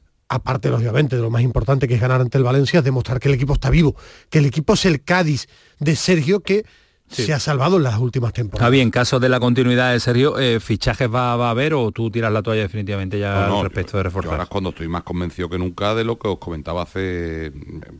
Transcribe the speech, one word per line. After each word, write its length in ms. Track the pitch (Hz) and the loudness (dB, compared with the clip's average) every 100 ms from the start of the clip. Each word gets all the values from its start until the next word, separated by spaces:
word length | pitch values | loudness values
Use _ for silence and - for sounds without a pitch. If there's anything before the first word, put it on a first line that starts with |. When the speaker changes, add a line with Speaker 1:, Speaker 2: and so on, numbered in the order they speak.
| _ _ - | _ _ -6
Speaker 1:
aparte, 400 | 131 - 127 101 | -6 -4 -2 -2
lógicamente, 460 | 123 117 120 147 123 | 0 0 0 0 0
de 80 | |
lo 80 | 113 | 0
más 100 | 117 | 0
importante 460 | 123 123 113 139 127 | 0 0 0 0 2
que 80 | 120 | 0
es 60 | |
ganar 200 | 127 127 | 2 2
ante 160 | 123 135 | 2 2
el 60 | |
Valencia, 340 | 127 135 135 180 | 2 2 2 2
es 80 | 135 | 2
demostrar 340 | 131 120 123 | 0 -2 -2
que 100 | 143 | 0
el 40 | |
equipo 200 | 135 135 | 0 0
está 180 | - 135 | 0 2
vivo, 240 | 143 151 - - - _ | 4 4 0 -8 -20 _
que 80 | 156 | 2
el 80 | 143 | 2
equipo 300 | 160 139 214 | 2 0 2
es 100 | 190 | 2
el 160 | 147 | 0
Cádiz 480 | - 180 165 139 - _ _ - | 2 2 2 0 -4 _ _ -4
de 160 | 151 151 | 0 0
Sergio 460 | - 180 139 196 | 2 2 2 0
que 220 | - 196 214 _ _ _ _ | 2 -2 -2 _ _ _ _
Speaker 2:
Sí. 120 | - 113 | -6 -2
Speaker 1:
se 80 | |
ha 80 | 147 | -2
salvado 340 | - 143 143 190 | 0 0 2 4
en 80 | |
las 160 | 135 110 | 2 0
últimas 320 | 123 127 117 | 0 0 -2
temporadas. 340 | 113 107 - 120 | -2 -4 2 4
Speaker 2:
Javi, 140 | 135 | 6
en 100 | 120 | 4
caso 300 | 123 123 131 | 2 2 2
de 80 | 127 | 2
la 140 | 127 | 4
continuidad 500 | 123 120 123 123 127 | 2 4 4 2 2
de 80 | 120 | 2
Sergio, 400 | 127 120 143 - | 2 2 2 2
eh, 220 | 131 113 | 0 0
¿fichajes 520 | - 107 - 110 123 | -2 -2 -2 -2 -2
va, 220 | 120 123 120 | 0 0 0
va 120 | 120 | 0
a 20 | |
haber 240 | 117 147 | 0 0
o 180 | 156 113 | 0 -2
tú 180 | 101 117 | -2 -4
tiras 220 | 110 113 | -2 0
la 100 | 107 | -2
toalla 200 | 104 110 | -2 -2
definitivamente 580 | 101 110 101 101 95 101 | -2 -4 -6 -6 -4 -4
ya 140 | 101 | -2
Speaker 3:
No, 140 | 98 98 | 0 0
no, 80 | 98 | 0
Speaker 2:
al 60 | 95 | -2
respecto 320 | - 90 101 | -4 -4 -4
de 20 | |
Speaker 3:
yo, 40 | |
Speaker 2:
reforzar? 260 | 92 95 85 | -4 -4 -4
Speaker 3:
yo 20 | |
ahora 120 | 80 90 | -6 -6
es 40 | |
cuando 200 | 101 92 | -6 -6
estoy 180 | - 82 | -6 -6
más 160 | 85 | -6
convencido 460 | - 87 87 - 87 | -6 -6 -6 -6 -8
que 80 | 90 | -4
nunca 360 | 90 87 104 | -6 -4 -4
de 120 | 113 113 | -2 -4
lo 120 | 117 | -4
que 120 | 107 | -4
os 80 | 90 | -6
comentaba 460 | - 82 73 85 | -8 -10 -8 -8
hace, 680 | 85 95 95 87 85 80 80 71 71 - - - | -8 -6 -6 -6 -6 -8 -10 -12 -16 -16 -16 -20